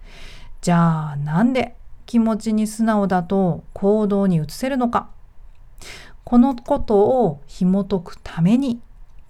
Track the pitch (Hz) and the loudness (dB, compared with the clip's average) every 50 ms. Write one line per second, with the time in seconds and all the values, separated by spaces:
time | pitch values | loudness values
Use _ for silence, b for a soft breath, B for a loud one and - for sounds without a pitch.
0 | B B B B B B B B B B B - - - 175 170 170 165 160 156 | B B B B B B B B B B B -6 -2 0 2 4 4 4 2 0
1 | 156 151 147 143 143 147 156 170 226 262 262 254 - - - - - - - - | -2 -6 -6 -6 -6 -2 0 2 2 2 2 0 -2 -4 -6 -14 -18 -18 -18 -18
2 | - - - 240 226 220 220 202 - 226 214 214 214 214 214 - 226 226 220 208 | -12 -2 0 2 2 2 0 -2 -2 -2 0 0 0 -2 -2 0 0 2 2 2
3 | 202 190 190 180 175 - 202 196 190 175 156 156 - - - - 202 196 208 220 | 2 2 2 0 0 0 0 2 2 2 0 -2 -6 -12 -8 -2 2 2 2 2
4 | 214 202 202 196 196 196 180 160 151 147 - - - 262 277 254 247 240 240 - | 2 2 2 2 2 2 2 2 0 -2 -6 -6 -4 -2 -2 0 0 0 0 -2
5 | - - - - - - - - - - - - - - - B B B B B | -4 -4 -10 -20 -20 -20 -20 -20 -20 -20 -20 -20 -20 -20 -20 B B B B B
6 | B B B - - - 240 240 240 277 269 247 - - 285 277 277 - 226 196 | B B B -20 -4 2 4 6 6 4 2 -2 -4 -2 -2 -2 0 2 2 4
7 | 202 233 262 254 240 175 143 - - - - - 185 180 185 196 202 196 202 190 | 4 4 4 2 2 0 0 -4 -10 -18 -6 -2 0 2 2 0 0 -2 -4 -4
8 | 175 - - - - - - 170 165 180 226 262 285 269 240 240 - - - - | -6 -8 -14 -18 -18 -12 -2 0 2 4 4 2 2 0 -4 -6 -10 -16 -20 -20
9 | - - - - - - | -20 -20 -20 -20 -20 -8